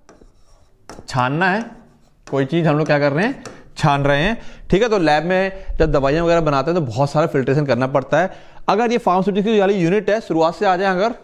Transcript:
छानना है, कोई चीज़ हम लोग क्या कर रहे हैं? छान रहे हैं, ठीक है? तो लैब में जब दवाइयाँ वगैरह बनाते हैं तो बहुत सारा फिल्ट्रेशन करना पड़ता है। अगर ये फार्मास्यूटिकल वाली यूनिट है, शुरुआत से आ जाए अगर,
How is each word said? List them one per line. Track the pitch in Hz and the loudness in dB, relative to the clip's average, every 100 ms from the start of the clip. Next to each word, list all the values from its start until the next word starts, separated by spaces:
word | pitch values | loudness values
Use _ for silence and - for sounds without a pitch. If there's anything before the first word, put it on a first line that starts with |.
| - - - _ - - _ _ - - - | -20 -20 -20 _ -20 -20 _ _ -20 -20 -8
छानना | 127 127 151 185 | -4 -2 0 0
है, | 208 233 - - _ _ _ - | -2 -6 -16 -20 _ _ _ -6
कोई | 139 | -4
चीज़ | 135 165 160 | -2 0 0
हम | 147 | 0
लोग | 156 | 0
क्या | 147 | 0
कर | 143 | 0
रहे | 147 233 | 0 -2
हैं? | 262 - - - - | -4 -14 -20 -18 -2
छान | 156 139 | 0 2
रहे | 139 143 | 2 2
हैं, | 185 233 - - - | 0 -4 -10 -14 -2
ठीक | 180 | 0
है? | 233 | 2
तो | 208 | 2
लैब | 156 151 | 2 2
में | 170 185 190 190 - - | 2 0 -2 -6 -8 0
जब | 160 | 2
दवाइयाँ | 143 135 160 | 2 2 2
वगैरह | 170 170 | 2 2
बनाते | 151 139 135 | 2 0 0
हैं | 180 | -2
तो | 131 | -2
बहुत | 107 143 | -2 0
सारा | 151 160 | 0 0
फिल्ट्रेशन | 143 127 147 135 | 0 2 0 2
करना | 120 131 | 0 0
पड़ता | 139 - 147 | -2 0 0
है। | 190 - - - - | 0 -6 -20 -8 -2
अगर | 202 240 | 0 0
ये | 233 | 0
फार्मास्यूटिकल | 190 180 190 196 202 214 | 0 0 0 0 0 2
वाली | 190 | 2
यूनिट | 202 165 214 202 | 2 2 0 0
है, | 220 | -2
शुरुआत | - 160 160 | -2 0 0
से | 165 202 | 2 0
आ | 180 | 2
जाए | 196 | 0
अगर, | 180 226 - | 0 -2 -4